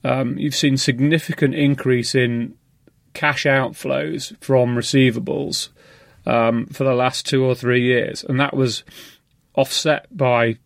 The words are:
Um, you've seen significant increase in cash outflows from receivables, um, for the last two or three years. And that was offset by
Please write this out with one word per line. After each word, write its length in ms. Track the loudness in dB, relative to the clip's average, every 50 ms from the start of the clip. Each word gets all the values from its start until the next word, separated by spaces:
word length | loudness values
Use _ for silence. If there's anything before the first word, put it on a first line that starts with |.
| -2
Um, 320 | -2 -2 0 -2 -4 -4
you've 180 | -4 -4 -4 -2
seen 220 | 0 0 2 2
significant 760 | 2 0 -2 0 0 0 0 0 0 -2 -4 -4 -2 -2 -2 0
increase 600 | 2 2 0 0 0 0 0 0 0 0 -2 0
in 420 | 0 0 0 0 -4 -6 -6 -10 _ _ _ _ _ _ _ _ _ _ _ _
cash 300 | -2 -2 -2 0 0 2
outflows 920 | 2 2 2 2 -2 -6 -8 -6 -4 -4 -2 -4 -4 -6 -8 -10 -12 -16 _ -2
from 320 | 2 2 4 4 2 0
receivables, 960 | -2 -4 2 4 4 4 4 4 0 -4 -4 -4 -4 -4 -4 -6 -6 -8 -8 _ _ -20 -20 -20 -20 -20 _ _ _ _
um, 400 | 0 0 2 2 2 0 -2 -4
for 180 | -6 -6 -2 0
the 100 | 0 2
last 320 | 2 0 0 -2 -4 -6
two 160 | -2 0 0 2
or 100 | 2 0
three 280 | 0 0 0 2 2 2
years. 400 | 2 2 2 0 -2 -6 -10 -6
And 160 | -4 0 0
that 160 | 0 0 0
was 300 | 0 0 0 0 -4 -10 -14 -20 -20 -20 -20 -20 _ _ _ _ _ _ _ _
offset 520 | 0 0 0 0 -2 0 0 0 0 -2 _ -4
by 420 | 0 2 2 4 4 2 2 0 -4 _